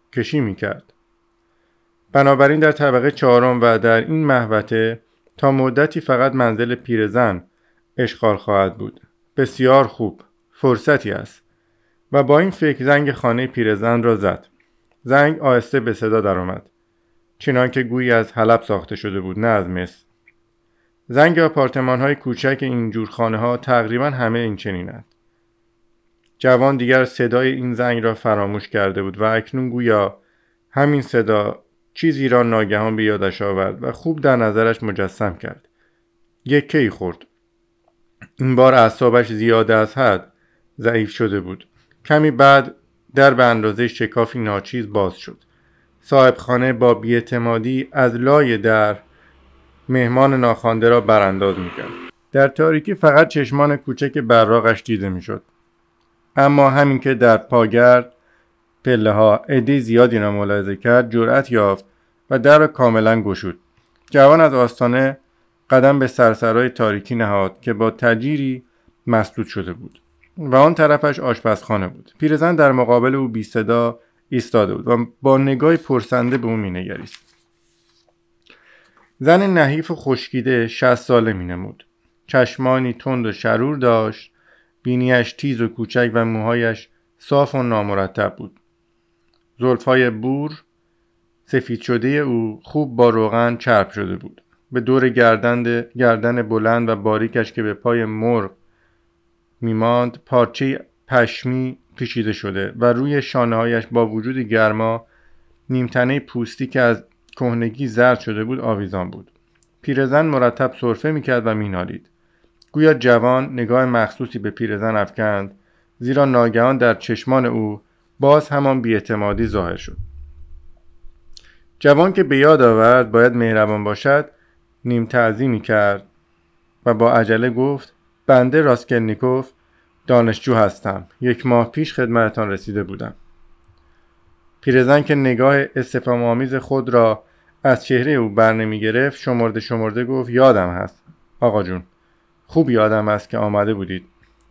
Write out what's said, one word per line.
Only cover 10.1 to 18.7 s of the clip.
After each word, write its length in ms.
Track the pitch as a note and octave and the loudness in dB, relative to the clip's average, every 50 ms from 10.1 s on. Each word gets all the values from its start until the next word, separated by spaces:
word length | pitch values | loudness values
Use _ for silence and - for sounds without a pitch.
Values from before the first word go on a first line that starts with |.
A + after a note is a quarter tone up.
| - - - _ _ _ _ _ _ | -8 -10 -20 _ _ _ _ _ _
فرصتی 580 | _ - C3+ B2 G#2+ - - D3 C3+ - G#2+ | _ 0 0 0 0 0 0 0 0 0 -4
است. 320 | G2 G2+ G2+ - - _ _ _ _ _ _ _ _ _ _ _ _ _ _ _ - | -8 -8 -10 -14 -20 _ _ _ _ _ _ _ _ _ _ _ _ _ _ _ 0
و 100 | C#3+ C#3 | 0 2
با 160 | B2+ C#3+ D3+ | 4 4 2
این 120 | F3 G3 | 2 0
فکر 340 | F3+ - D#3+ D#3 C3+ - B2+ | -2 -2 -4 -4 -2 -2 0
زنگ 280 | C3+ C#3+ C#3+ D3 C#3+ C#3+ | 0 0 2 0 -2 -4
خانهٔ 340 | - - B2 A#2 A#2+ C3 | -4 -4 -2 -2 -2 -4
پیرزن 560 | B2+ - B2 A#2 G#2+ G#2+ G2 G#2+ A#2 A#2+ A#2 A2+ | -6 -4 -2 -2 -2 -2 -2 0 -2 0 0 2
را 140 | A#2+ A2+ | 0 0
زد. 300 | G#2 G2 F#2+ F2 - - _ _ _ _ _ _ _ _ _ _ _ _ | 0 0 -2 -2 -4 -10 _ _ _ _ _ _ _ _ _ _ _ _
زنگ 360 | A#2 C3 C#3 C#3+ D3+ D#3+ - | 0 2 2 4 2 0 -2
آهسته 420 | C#3+ C3+ B2+ A#2+ A2+ - - C3+ | 0 0 2 2 0 -2 -4 -4
به 120 | A2 A#2 G#2+ | -2 -4 -6
صدا 280 | - A2+ A2 G#2+ A2 | -4 -4 -2 -2 0
درآمد، 500 | G2+ G2+ F#2+ F2+ F2+ F#2 F#2+ - - _ _ _ _ _ _ _ _ _ _ _ _ _ _ _ | 0 0 -2 -2 -4 -6 -10 -12 -14 _ _ _ _ _ _ _ _ _ _ _ _ _ _ _
چنان 320 | - D3 C3 B2+ B2+ B2+ | -6 -2 0 0 0 0
که 120 | B2 C3+ B2+ | -2 -4 -4
گویی 300 | A#2 A#2+ B2+ B2+ B2 A#2 | -4 -4 -4 0 2 2
از 200 | A#2 A2 - - | 2 0 -2 -2
حلب 300 | A#2+ A2 A2 A#2 A2+ - | -2 2 2 2 2 2
ساخته 340 | - | -2